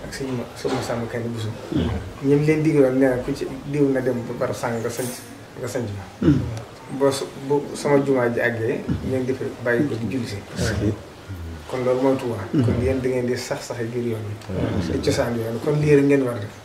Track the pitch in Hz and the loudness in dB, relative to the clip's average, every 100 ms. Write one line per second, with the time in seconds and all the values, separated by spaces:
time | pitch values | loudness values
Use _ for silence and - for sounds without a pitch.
0 | 143 - 135 127 110 - 139 131 107 117 | -10 -8 -4 -4 -6 -6 -2 -2 -2 -4
1 | 117 120 117 113 107 - - - - - | -4 -4 -4 -4 -6 -6 -4 0 0 -2
2 | - - 139 147 151 156 151 147 131 131 | -6 -2 4 4 6 4 4 6 6 6
3 | 135 120 143 139 - 135 147 147 139 131 | 4 4 -2 -4 -4 -8 -4 2 4 4
4 | 127 117 117 120 127 123 123 117 113 - | 0 -2 -4 -4 -2 -2 -2 -2 -4 -4
5 | 123 - - - - - 127 131 110 101 | -4 -6 -14 -16 -16 -10 -6 -4 -4 -6
6 | 90 - 175 131 - - - - - 135 | -10 2 4 4 2 -6 -10 -16 -10 2
7 | 139 131 123 - 135 143 - - 147 139 | 2 2 -6 -8 0 0 0 -4 4 4
8 | 135 131 120 120 120 110 113 143 - - | 4 4 2 2 0 0 -2 -2 -2 -2
9 | - 131 127 127 - - 120 120 143 113 | 0 -2 -2 -2 -4 -4 0 2 0 -2
10 | 110 92 - 98 - - 85 85 101 104 | -4 -4 -4 -8 -8 -4 -2 0 0 -2
11 | - - - 90 82 80 - 131 123 127 | -10 -18 -14 -12 -10 -12 -8 -2 2 4
12 | 135 131 123 107 98 160 117 120 127 131 | 4 2 0 -4 0 2 2 2 2 0
13 | 127 127 120 123 - 143 - 120 117 123 | 0 0 0 -2 -4 -6 -6 -6 -4 -4
14 | 117 110 104 101 - 92 - 92 87 131 | -2 -4 -6 -10 -6 -2 0 0 0 0
15 | - 139 120 120 113 117 151 147 151 139 | 0 0 0 -2 -2 -2 0 2 6 8
16 | 139 143 123 113 104 - | 8 4 2 -2 -8 -12